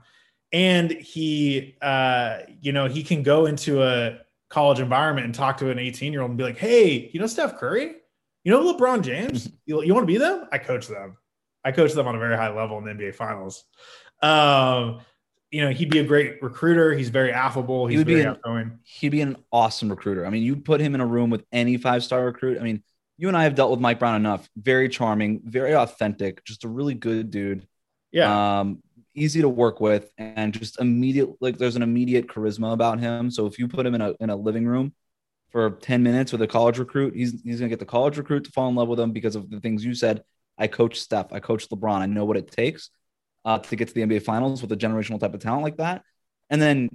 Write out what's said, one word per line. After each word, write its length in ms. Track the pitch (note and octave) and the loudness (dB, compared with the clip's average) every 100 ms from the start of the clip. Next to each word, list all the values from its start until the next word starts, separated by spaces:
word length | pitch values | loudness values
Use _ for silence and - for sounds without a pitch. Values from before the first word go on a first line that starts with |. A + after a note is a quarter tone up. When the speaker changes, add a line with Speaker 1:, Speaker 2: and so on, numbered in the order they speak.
| _ _ _ _ - | _ _ _ _ -4
Speaker 1:
And 400 | E3+ F#3 F3+ E3 | 2 4 4 2
he, 840 | D#3+ - D#3+ D#3+ D3+ D3 C3+ C3+ - | -4 -10 -6 -2 0 0 0 -6 -6
uh, 580 | C#3+ C3+ C3 B2 A#2 A2 - - | -2 2 2 2 0 -6 -12 -10
you 100 | C#3 | -4
know, 160 | C#3 C3 | 0 -2
he 160 | D3+ | -2
can 200 | D3 D#3+ | -2 0
go 220 | C#3 D3+ D#3+ | 4 4 4
into 380 | D3 D3+ C#3 | 0 0 2
a 360 | B2+ B2 A2+ A2+ _ _ _ | 2 2 -2 -6 _ _ _
college 300 | D3+ C#3+ B2+ | 2 4 4
environment 460 | B2 C3 D#3 C#3+ A#2 | 2 2 2 0 -4
and 100 | A#2 | -2
talk 220 | C3+ C3+ | -2 -2
to 120 | C3 | -4
an 100 | B2 | -4
eighteen-year-old 520 | B2 B2 C#3+ D3 B2 | -6 -8 -8 -6 -6
and 60 | A#2+ | -4
be 60 | |
like, 140 | B2 A#2 | -6 -4
"Hey, 520 | G#3+ A#3+ F#3+ B2+ - | 4 6 6 4 -4
you 80 | E3+ | -6
know 80 | A3+ | -4
Steph 300 | E4 D4 - | -2 -4 -4
Curry? 380 | C3+ G#3+ D#4+ D#4+ _ _ _ _ | -4 -2 -4 -10 _ _ _ _
You 80 | F3 | 4
know 220 | B3 F4 | 4 4
LeBron 300 | F4 B3+ A#3+ | 2 2 2
James? 460 | C3 C#3 B3+ B2 - - | -2 -4 -4 -6 -8 -14
Speaker 2:
<laughs> 80 | - | -4
Speaker 1:
You, 180 | D3+ | -2
you 100 | D#3+ | 4
wanna 120 | A3+ F3+ | 4 4
be 120 | G#3 | 2
them? 280 | D#4+ F#4 - | 2 -2 -4
I 60 | - | -6
coach 300 | - B2 - | -4 -6 -6
them. 300 | G2+ G2 - _ _ _ _ | -14 -14 -18 _ _ _ _
I 80 | C3+ | -2
coach 220 | C3+ D3+ | 4 4
them 140 | D3 B2 | 4 -2
on 80 | A#2 | -2
a 40 | |
very 160 | A#2 A2+ | -2 0
high 180 | A2 | -2
level 240 | G#2+ A2 G#2+ | -4 -6 -8
in 60 | |
the 80 | G#2+ | -10
N 60 | G#2 | -10
B 80 | G2+ | -10
A 80 | |
Finals." 500 | - A2 G2+ F#2+ - _ _ - - - - | -8 -8 -8 -12 -16 _ _ -20 -20 -18 -2
Um, 800 | D3+ D#3 D3 C#3 C3 B2+ A#2 A#2 - _ _ _ - | 4 6 6 6 4 2 -2 -6 -14 _ _ _ -10
you 120 | D3+ | -4
know, 80 | C#3+ | -2
he'd 220 | C3 D#3 | -2 2
be 80 | D#3 | 2
a 40 | |
great 380 | C#3 D3 B2+ - | 4 2 2 -4
recruiter. 520 | B2+ - E3 E3 D#3+ | -12 -2 2 6 4
He's 160 | C#3 A#2+ | 2 0
very 220 | C3 B2+ | 0 0
affable. 560 | B2 C3 B2+ A#2+ B2+ A#2+ | 0 -2 -2 -2 -2 0
Speaker 2:
He 60 | |
Speaker 1:
He's 60 | D3+ | 2
Speaker 2:
would 80 | D#3 | 4
be 60 | E3 | 4
Speaker 1:
very 100 | A2 | 2
Speaker 2:
an, 40 | |
Speaker 1:
outgoing. 480 | G#2 A#2 A#2 A2+ - | -2 -6 -6 -6 -12
Speaker 2:
he'd 260 | _ - C#3+ | _ -4 -2
be 120 | D3+ | 0
an 160 | C#3 B2+ - | -2 -6 -2
awesome 380 | A#2+ A2+ - G#2+ | 2 2 0 -4
recruiter. 360 | F#2+ G#2+ F#2+ F2+ | -4 -4 -4 -2
I 40 | |
mean, 120 | A2+ | -2
you 120 | A#2 C#3+ | 0 -2
put 260 | D3 D3+ | 0 2
him 140 | D3+ C3+ | 2 0
in 60 | |
a 40 | B2 | 0
room 240 | A#2+ A#2 | 0 0
with 160 | A2+ - | -2 -4
any 260 | B2 A#2+ B2 | -2 0 0
five-star 480 | B2+ B2 - B2+ B2+ | 2 0 0 -2 -2
recruit. 340 | A#2+ C3 A#2+ | -2 -4 -4
I 40 | |
mean, 200 | A#2 G#2+ _ _ _ - | -4 -6 _ _ _ -6
you 100 | F#3 | -2
and 100 | F3 | 2
I 60 | |
have 100 | D#3 | 2
dealt 160 | C3+ C3 | 4 2
with 100 | B2 | 4
Mike 200 | A#2+ A#2 | 2 2
Brown 160 | A#2+ G#2+ | 2 2
enough. 340 | G#2+ G2 - A2 | 2 0 -6 -6
Very 320 | C3 C3 B2+ | 2 2 2
charming, 520 | B2+ A2+ G#2+ G#2 G#2+ A2+ | 0 0 0 0 -2 -4
very 300 | B2+ C3+ D3+ | -4 2 2
authentic, 680 | A#2 - G#2+ G2 G2 F#2 | 2 -2 -4 -2 -6 -8
just 200 | - A2 | -16 -14
a 40 | A#2 | -10
really 280 | A#2+ C#3+ A#2+ | -6 -4 -4
good 340 | A#2 A2+ A2 | -4 -4 -4
dude. 380 | G2+ G2+ F#2+ - _ _ _ _ | -6 -6 -6 -10 _ _ _ _
Speaker 1:
Yeah. 480 | E3 D#3 G#2 G#2 G2+ | 0 2 4 2 0
Speaker 2:
Um, 220 | G2+ - _ _ _ | -2 -6 _ _ _
easy 280 | C#3+ D3+ D#3+ | -4 -2 2
to 60 | C#3+ | 2
work 320 | A#2+ A#2 A2 | 4 2 2
with, 320 | G#2+ G#2 - - | 2 2 -2 -16
and 340 | A2 A2 G#2+ | -12 -4 -4
just 280 | A2 A2 - | -4 -8 -2
immediate, 500 | B2 A#2+ C3 C#3 C3 - | 0 2 2 2 0 -2
like, 200 | B2+ A#2 | -4 -2
there's 160 | B2 A#2+ | -2 0
an 80 | |
immediate 420 | A#2 A#2+ B2 B2 A#2+ | 0 0 2 0 0
charisma 460 | G#2+ G#2+ G#2+ A2 | -4 -4 -2 -2
about 260 | A2+ A#2 A2+ | 0 0 0
him. 300 | A#2 A#2 A#2+ | -2 -2 -4
So 160 | A#2+ G#2 | -2 -4
if 140 | G#2 | -4
you 80 | A#2+ | -6
put 180 | B2+ B2 | -2 -2
him 80 | |
in 80 | A#2 | 0
a, 140 | G#2 - | -2 -4
in 120 | A2 | -4
a 40 | G2+ | -2
living 300 | A2 A2+ A#2+ | -2 -2 0
room 280 | B2+ C#3 - _ _ _ _ _ | 0 -4 -8 _ _ _ _ _
for 180 | A#2 A2 | 0 0
ten 320 | - - B2 | -2 0 2
minutes 300 | A#2+ B2 B2+ | 4 2 0
with 100 | A#2 | -2
a 60 | G#2+ | 0
college 320 | A2+ A#2 A#2+ | 4 4 2
recruit, 340 | B2 C#3 C3+ | -2 -2 -2
he's, 260 | F#2 B2 A2+ | -2 -4 -4
he's 160 | A#2+ A#2+ | -8 -4
gonna 100 | A#2+ | -4
get 80 | A2+ | -6
the 80 | F#2+ | -2
college 320 | A#2+ C#3+ D3 | 0 0 -2
recruit 280 | C#3+ C#3+ C#3+ | -4 -4 -2
to 60 | |
fall 180 | C3+ C3 | -4 0
in 40 | |
love 140 | B2 A#2 | 0 0
with 120 | A#2+ | 0
him 120 | A2+ | -2
because 240 | A2 A2 G#2+ | -2 -4 -6
of 160 | G2 | -10
the 80 | G#2 | -8
things 260 | A#2 G#2+ A#2 | -4 -4 -4
you 80 | |
said. 300 | A#2+ A2+ G#2+ _ _ _ - | -2 0 -2 _ _ _ -6
"I 80 | G#2+ | -4
coach 340 | - A#2 - | 0 0 -2
Steph. 320 | - G#2 - | -4 -4 -4
I 80 | G2 | -8
coach 300 | - A2 - | -4 -6 -6
LeBron. 300 | G2+ G#2+ G2 | -6 -2 0
I 80 | F#2+ | 0
know 180 | G#2 G#2 | -2 0
what 120 | G2+ | -2
it 120 | - | -4
takes, 380 | - C3 - - _ _ _ _ _ A2+ | -4 -4 -4 -16 _ _ _ _ _ -2
uh, 140 | A2 | -2
to 160 | - A2+ | -2 -6
get 140 | A#2 | -4
to 40 | |
the 80 | A#2+ | -2
N 80 | A2 | 0
B 60 | G#2+ | 0
A 40 | |
Finals 440 | A2 A2+ C3 C3 | 0 -2 -2 -4
with 80 | A2+ | -6
a 60 | G2+ | -4
generational 420 | A2 A2 G#2 A2 | -2 -4 -4 -4
type 160 | G2+ G2+ | -6 -6
of 40 | |
talent 240 | A2 C3+ | -4 -4
like 140 | D3+ D#3 | -4 -4
that." 240 | E3 F#3 _ _ _ _ - | -6 -6 _ _ _ _ -2
And 100 | D3+ | 2
then 300 | D3+ C#3 A#2+ | 4 2 0